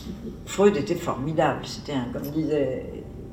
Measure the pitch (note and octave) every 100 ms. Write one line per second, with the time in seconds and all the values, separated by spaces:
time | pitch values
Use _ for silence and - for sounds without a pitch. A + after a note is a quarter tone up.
0 | - - - - - - G3+ D#3 C3+ E3+
1 | - A#2 C#3+ D#3+ D3 B2 - - - C3+
2 | A#2+ - C#3 D#3 C#3+ D3+ C3 - - -
3 | - - -